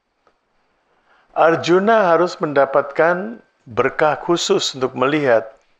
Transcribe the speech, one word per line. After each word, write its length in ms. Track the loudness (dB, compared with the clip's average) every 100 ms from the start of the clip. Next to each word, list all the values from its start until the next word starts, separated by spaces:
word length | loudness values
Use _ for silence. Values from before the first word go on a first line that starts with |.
| _ _ _ _ _ _ _ _ _ _ _ _ _
Arjuna 800 | 2 2 2 2 2 2 2 4
harus 240 | 2 0 -4
mendapatkan 1040 | -4 0 2 2 -2 0 0 0 -6 -14 _ _ -8
berkah 480 | -2 -2 0 0 0
khusus 560 | -2 -2 0 -2 -2 -4
untuk 160 | -6
melihat, 560 | -2 -2 0 2 2 0 -10 _